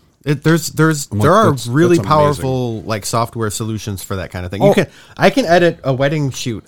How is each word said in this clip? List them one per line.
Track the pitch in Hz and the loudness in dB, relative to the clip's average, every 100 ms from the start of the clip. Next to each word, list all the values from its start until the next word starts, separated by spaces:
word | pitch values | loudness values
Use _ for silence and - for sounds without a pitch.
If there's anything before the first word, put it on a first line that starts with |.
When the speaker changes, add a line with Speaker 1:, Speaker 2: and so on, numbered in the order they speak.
| _ _ | _ _
Speaker 1:
It, | 139 147 | -6 -2
there's, | 160 165 - | 2 0 0
there's, | - 160 151 - | 0 0 0 -4
Speaker 2:
I'm | 101 | 0
Speaker 1:
there | 139 | 2
Speaker 2:
like, | 202 202 | 4 4
Speaker 1:
are | |
Speaker 2:
"That's, | 135 117 | 0 -2
Speaker 1:
really | 135 180 170 | 2 2 2
Speaker 2:
that's | 98 | 0
amazing." | 156 | 2
Speaker 1:
powerful, | 147 139 131 131 123 110 | 2 0 -4 -2 -4 -6
like, | - 110 - | -6 -6 -4
software | 117 117 117 107 | -4 -2 -4 -6
solutions | - 110 107 - 95 | -4 -6 -6 -6 -8
for | - 98 | -8 -8
that | 80 | -8
kind | 92 | -8
of | 90 | -8
thing. | 98 | 2
You | - | 4
Speaker 2:
Oh. | |
Speaker 1:
can, | 196 156 - - - | 4 0 -6 -16 0
I | - | 2
can | 277 190 | 2 4
edit | 175 175 151 | 4 4 0
a | 131 | -2
wedding | 127 143 156 139 | 0 0 0 -4
shoot | - 127 104 | -4 -8 -8